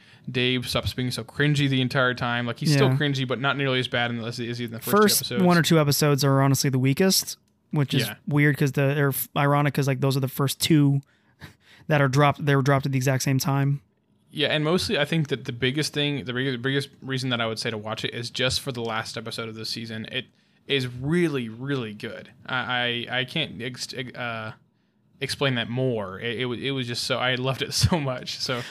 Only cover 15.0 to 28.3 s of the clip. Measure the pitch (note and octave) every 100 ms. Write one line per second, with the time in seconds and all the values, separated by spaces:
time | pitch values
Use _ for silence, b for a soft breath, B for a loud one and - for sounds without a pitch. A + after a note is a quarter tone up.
15 | C#3+ E3 D3 B2+ B2+ A#2+ B2+ D3 D3 D3+
16 | C#3+ C#3+ F#2+ B2 C3+ B2 C3 C#3 C3 -
17 | B2+ C3 B2+ A#2+ A2+ A2 B2 A2+ G#2+ A2
18 | - A#2+ A#2 - B2+ - C#3+ B2 A2+ A2
19 | A2+ A#2+ A2+ A#2 A2+ A2 A2 A2+ A2+ A2
20 | A2 B2+ - _ _ _ - C#3 B2+ B2
21 | C3+ F3 E3 C#3 A#2 A2 C3+ C#3 A2 G#2
22 | A2+ F#2 - - - B2+ A2+ B2 A#2+ A#2+
23 | A#2 B2 C3 E3 C3 B2+ A#2+ B2+ - -
24 | B2+ C3+ A#2+ A2+ A2 - _ _ _ _
25 | _ - C3+ - C#3 B2 G#2+ B2 C3 A2+
26 | F#2+ F#2+ A#2 A2 B2+ A2 C3 C3+ A#2+ A#2
27 | - A#2+ B2 B2+ C3 B2 - - - F3
28 | C#3 B2+ -